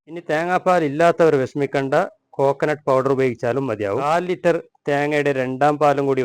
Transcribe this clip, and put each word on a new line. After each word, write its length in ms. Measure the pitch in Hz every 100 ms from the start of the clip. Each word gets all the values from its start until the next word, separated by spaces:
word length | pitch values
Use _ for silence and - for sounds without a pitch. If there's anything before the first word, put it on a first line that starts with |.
| -
ഇനി 140 | 170 170
തേങ്ങാപ്പാൽ 520 | 156 170 180 185 180 151
ഇല്ലാത്തവർ 440 | 143 170 - 165 143 127
വിഷമിക്കണ്ട, 500 | 147 139 143 135 147 196 - _ -
കോക്കനട്ട് 460 | 139 143 151 147 -
പൗഡർ 240 | 131 131 131
ഉപയോഗിച്ചാലും 480 | 131 117 120 123 135
മതിയാവും. 320 | 107 101 107 143
കാൽ 180 | 170 180
ലിറ്റർ 240 | 180 175 165 - _ -
തേങ്ങയുടെ 440 | 143 147 147 143 131
രണ്ടാം 340 | 127 131 143 147
പാലും 240 | 147 139 139
കൂടി 120 | 131